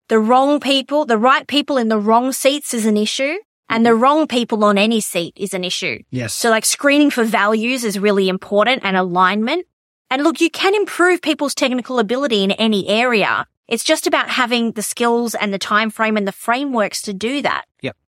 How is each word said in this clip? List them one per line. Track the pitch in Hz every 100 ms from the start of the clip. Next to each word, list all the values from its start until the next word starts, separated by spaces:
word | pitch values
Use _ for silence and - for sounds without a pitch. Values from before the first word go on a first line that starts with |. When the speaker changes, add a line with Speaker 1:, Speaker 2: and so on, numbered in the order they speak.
| -
Speaker 1:
The | 220
wrong | 214 247 277 294
people, | 240 269 262 285 294
the | 226
right | 240 294 -
people | 285 285 277
in | 226
the | 220
wrong | 208 226 254
seats | 254 269 294 -
is | 240 220
an | 208
issue, | 214 - 269 349 - _ -
and | 226 233
the |
wrong | 226 254 302 302
people | 247 233 214
on | 208 196
any | 214 226
seat | - 185 165 -
is | 196
an | 190 180
issue. | - 180 113 -
Speaker 2:
Yes. | 127 120
Speaker 1:
So, | - 233
like, | 220 -
screening | - 285 285 294
for | 262 226
values | 220 202 220 226 262
is | 233 196
really | 202 202 190
important | 185 - 202 208 262 202
and | 190
alignment. | 185 175 185 208 226 330 370 _ _ _ _
And | 262
look, | 302 285
you | 330
can | - 381
improve | 415 403 - 349 349
people's | 277 302 285
technical | - 277 254 226 254
ability | 208 247 285 214
in | 196
any | 196 220 208 175
area. | 214 247 233 156 110 143 _ _
It's | 233
just | - 311 359
about | 294 -
having | - 247 240 226
the | 220
skills | 202 - 240 233 233 -
and | 208
the | 196
time | - 208 220
frame | - 220 214
and | 196
the |
frameworks | - - 240 285 240 202 -
to | -
do | 190 220 285
that. | 220 71 - _
Speaker 2:
Yep. | 131 -